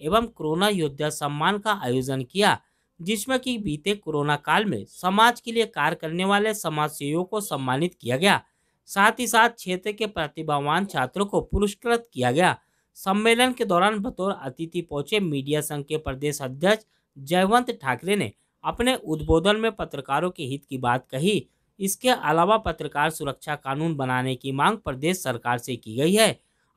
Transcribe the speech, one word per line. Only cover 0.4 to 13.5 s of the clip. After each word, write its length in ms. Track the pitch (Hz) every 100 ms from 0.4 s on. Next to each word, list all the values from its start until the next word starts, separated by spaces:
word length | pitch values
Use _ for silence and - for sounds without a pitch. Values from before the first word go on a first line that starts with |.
| 156 160 208
योद्धा 420 | 196 151 139 151
सम्मान 480 | 151 143 147 165 208
का 160 | 214
आयोजन 500 | 196 127 127 131 135
किया, 340 | 123 190 202 127 _ _ _ -
जिसमें 400 | 170 214 254 254
कि 180 | 262 233
बीते 380 | 208 151 190 208
कोरोना 400 | 160 151 147 147
काल 280 | - 170 214
में 180 | 113 -
समाज 560 | - 180 202 233 233
के 100 | -
लिए 140 | 226 214
कार्य 300 | 160 147 170
करने 300 | 160 170 190
वाले 280 | 202 214
समाज 360 | 208 170 151 151
सेवियों 320 | - 143 160
को 180 | 185 214
सम्मानित 540 | 208 147 131 135 175 -
किया 220 | 113 131
गया। 240 | 196 143 - _ _ _ -
साथ 300 | 196 208 226
ही 80 | 233
साथ 220 | 247 233
क्षेत्र 420 | 233 185 185 214
के 160 | 208 214
प्रतिभावान 760 | 185 151 - 156 143 143 165 196
छात्रों 400 | 147 127 185 202
को 160 | 180
पुरस्कृत 680 | - 196 202 - 240 233 233
किया 180 | 127 123
गया। 240 | 135 180 127 _ _ _ -
सम्मेलन 540 | 190 202 226 233 254